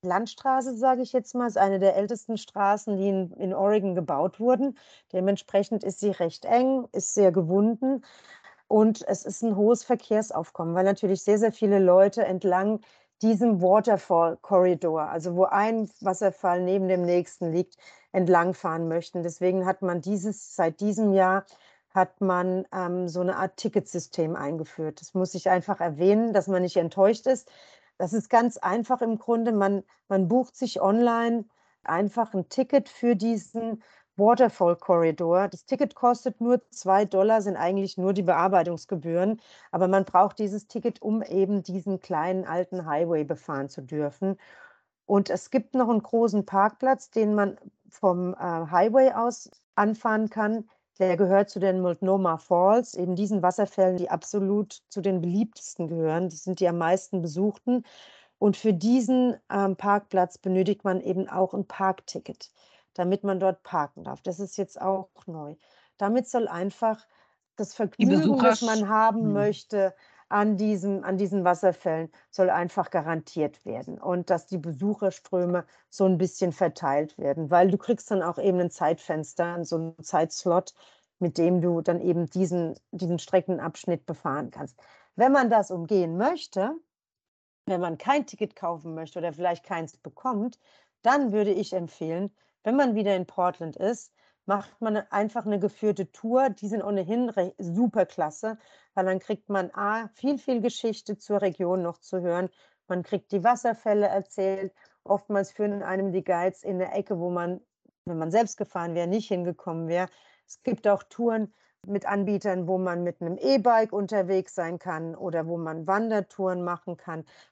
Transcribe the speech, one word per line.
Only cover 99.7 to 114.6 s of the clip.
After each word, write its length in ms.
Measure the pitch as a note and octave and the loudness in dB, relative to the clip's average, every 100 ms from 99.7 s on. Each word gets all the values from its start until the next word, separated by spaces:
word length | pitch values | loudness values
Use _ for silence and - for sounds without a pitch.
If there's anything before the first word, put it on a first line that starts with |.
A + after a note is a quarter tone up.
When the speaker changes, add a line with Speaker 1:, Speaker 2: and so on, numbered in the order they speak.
Speaker 1:
A, 340 | - G3+ A3 A3 | -4 -4 -4 -6
viel, 280 | _ C4 C#4+ | _ -2 -2
viel 240 | - B3 | -2 -2
Geschichte 560 | A#3+ - A3+ G#3+ - G#3 | -2 -4 -6 -6 -8 -12
zur 240 | - G#3 | -4 -2
Region 400 | G3 E3+ F3 F#3 | -2 -2 -2 -2
noch 160 | E3+ E3+ | -4 -8
zu 220 | - F#3 | -8 -6
hören. 280 | F3 F3 F#3 _ _ _ _ | -2 -2 -4 _ _ _ _
Man 160 | F3+ | -6
kriegt 280 | E3+ G3 _ | -4 -6 _
die 120 | G3+ | 0
Wasserfälle 640 | F3 A#3+ A#3+ A3+ A3+ G#3 G3+ | 2 2 0 -2 0 2 2
erzählt. 640 | G3 F#3+ - F#3+ F#3+ G3 _ _ _ | 0 -6 -4 -2 -2 -8 _ _ _
Oftmals 480 | - G3+ _ G3+ G3 | -4 -2 _ -2 -2
führen 320 | - G#3 G3+ | -4 -4 -4
einem 280 | - F#3+ G3 | -4 -4 -2
die 100 | F3+ | -4
Guides 400 | F3+ F3 F#3 F#3+ | -2 0 0 -4
in 120 | - F#3 | -6 -4
eine 100 | F#3 | -2
Ecke, 260 | - G3 F#3 | -4 -4 -4
wo 100 | F3 | -4
man, 320 | F3 F3 F#3 _ _ _ _ - | -4 -4 -6 _ _ _ _ -10
wenn 120 | E3 | -6
man 140 | D#3+ | 0
selbst 260 | G3 A3+ - | 0 0 -4
gefahren 380 | G3+ F#3 E3+ E3+ | -10 -8 -6 -4
wäre, 120 | F3 | -2
nicht 200 | G#3+ G#3+ | -2 -2
hingekommen 600 | F3+ F3 E3+ - E3 E3 | -4 -4 -6 -8 -8 -4
wäre. 200 | E3+ F#3 _ _ _ _ | -2 -4 _ _ _ _
Es 160 | - | -10
gibt 240 | - A3 G#3 | -6 -2 0
auch 160 | G3 | 0
Touren 500 | - - A#3 A3+ G#3+ _ _ _ - | -2 -4 -2 0 -4 _ _ _ -6
mit 200 | G3+ - | -6 -2
Anbietern, 640 | G3+ G3 G3+ G#3+ F#3 E3+ | -2 -2 -2 -2 -4 -2
wo 100 | F#3 | -2
man 260 | F#3 F3 | -2 -2
mit 180 | F3 E3+ | -4 -6
einem 160 | E3+ F#3 | -8 -4
E-Bike 560 | - C4+ A3 A3+ A3 | 0 2 4 2 2
unterwegs 640 | G#3 G3 G#3+ F3+ F#3+ F#3 | -2 -2 -2 0 -2 -2
sein 240 | - | -8